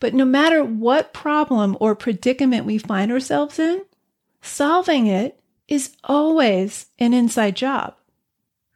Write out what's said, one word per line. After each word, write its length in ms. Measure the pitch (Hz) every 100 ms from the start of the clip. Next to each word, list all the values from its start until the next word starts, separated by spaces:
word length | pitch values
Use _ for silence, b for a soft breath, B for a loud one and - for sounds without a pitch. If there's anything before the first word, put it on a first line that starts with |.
but 140 | 226
no 100 | 262
matter 400 | 262 269 320 320
what 480 | 254 220 233 294 -
problem 640 | - 302 302 294 240 202 190
or 160 | 220
predicament 680 | 208 247 185 254 262 269 233
we 140 | - 214
find 340 | 214 190 208
ourselves 460 | 254 262 285 294 -
in, 240 | 320 370 392 _ _ _ _ _
solving 680 | - - 285 349 359 294 220
it 340 | 190 254 - _ _ -
is 280 | 294 269 _
always 840 | - 285 311 320 240 190 196 - - -
an 160 | 240
inside 400 | 247 233 233 208
job. 400 | 180 262 269 - - _ _ _ _ _ _ _